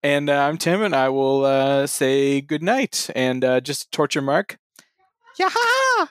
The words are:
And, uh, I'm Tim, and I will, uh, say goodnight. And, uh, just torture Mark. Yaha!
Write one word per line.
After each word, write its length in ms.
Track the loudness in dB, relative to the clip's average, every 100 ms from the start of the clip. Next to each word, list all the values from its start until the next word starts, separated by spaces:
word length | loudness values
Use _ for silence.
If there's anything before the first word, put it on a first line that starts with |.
And, 280 | 0 0 2
uh, 40 | 2 2
I'm 80 | 0
Tim, 260 | 0 0
and 120 | 0
I 140 | 2 2
will, 360 | 2 2 2
uh, 420 | 2 2 2 0 0
say 540 | 0 0 2 2 0
goodnight. 720 | -2 -4 0 0 0 -4 -6
And, 300 | -2 -2 0
uh, 160 | 2 0
just 300 | 0 -8 -8
torture 320 | -2 -2 0
Mark. 360 | -2 -4 -4 -12 _ _ _ _ _ _ _ -4
Yaha! 720 | -2 0 0 0 2 0 -2